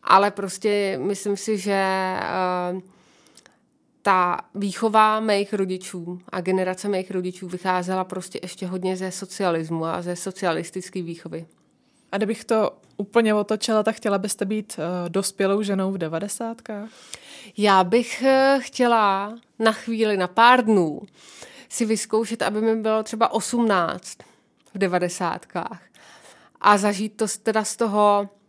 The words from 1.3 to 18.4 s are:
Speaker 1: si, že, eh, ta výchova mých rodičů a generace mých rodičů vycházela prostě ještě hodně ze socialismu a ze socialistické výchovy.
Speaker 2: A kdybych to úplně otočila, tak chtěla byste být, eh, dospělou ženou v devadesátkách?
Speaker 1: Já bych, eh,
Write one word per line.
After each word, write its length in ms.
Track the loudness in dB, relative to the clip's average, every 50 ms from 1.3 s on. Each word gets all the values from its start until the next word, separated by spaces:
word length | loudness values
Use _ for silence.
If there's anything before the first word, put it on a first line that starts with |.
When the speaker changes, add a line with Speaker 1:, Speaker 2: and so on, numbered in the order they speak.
| -4 -4
Speaker 1:
si, 200 | -2 -2 -2 -2
že, 160 | 0 0 0
eh, 1200 | 2 2 2 0 0 0 -2 -2 -4 -4 -4 -2 -2 -2 0 -2 -2 -2 -4 -6 -6 -10 -14 _ _ _ _ _ _ _ _ _ -20 _ -20 _ _ _ _ _ _ _ _ _ _ _
ta 360 | 2 2 2 2 0 -2 -4 -8 _ _
výchova 640 | -6 -6 -4 -4 -2 -2 2 4 4 4 4 4 0
mých 340 | 0 0 0 0 0 -2 -2
rodičů 680 | -4 -2 -2 -4 -8 -8 -10 -12 -10 -10 -10 -10 -12 -12 -10
a 120 | -8 -6
generace 460 | -2 0 0 0 0 -2 -4 -4 -4 -2
mých 240 | -2 -2 -4 -4
rodičů 360 | -6 -4 -4 -6 -8 -10 -12 -10
vycházela 560 | -10 -6 -2 0 0 0 0 -2 -2 -4 -4
prostě 360 | -4 -6 -10 -10 -10 -10 -10
ještě 260 | -10 -10 -12 -10 -8 -6
hodně 300 | -6 -4 -2 -4 -4 -2
ze 140 | -6 -8
socialismu 760 | -8 -8 -12 -12 -8 -4 -2 0 0 -2 -2 -4 -4 -4 -4
a 160 | -4 -4 -6
ze 140 | -6 -6 -8
socialistické 840 | -8 -8 -10 -10 -4 -4 -2 -2 -2 -4 -8 -10 -12 -12 -8 -8 -8
výchovy. 440 | -8 -8 -10 -12 -12 -12 -12 -12 -14 -14 _ _ _ _ _ _ _ _ _ _ _ _
Speaker 2:
A 60 | -4 -4
kdybych 280 | -2 -2 -4 -6 -2
to 260 | 0 2 2 2 0 -2 _ _ _ _ _
úplně 360 | -12 0 2 2 4 4 2
otočila, 500 | 2 0 0 -2 -4 -2 0 2 2 2
tak 120 | 2 -2
chtěla 220 | -2 -2 -2 0 0
byste 280 | -2 -4 -4 -4 -2
být, 340 | -2 -2 -4 -4 _ -8 -8
eh, 300 | -6 -4 -4 -4 -6 -4
dospělou 520 | -2 -2 -2 -2 -2 _ 0 2 2 0
ženou 300 | 0 0 0 0 0 -2
v 60 | -2 -2
devadesátkách? 920 | -4 -4 -4 -4 -4 -4 -6 -6 -6 -8 -8 -12 -12 -12 -12 -12 -12 -14 -18 -20 -18 -18 -18 -18 -18 -20 -20 -20 -20 -18 -6 0
Speaker 1:
Já 260 | 4 6 6 6 6
bych, 400 | 6 4 2 2 0 -6 0 2
eh, 360 | 4 4 6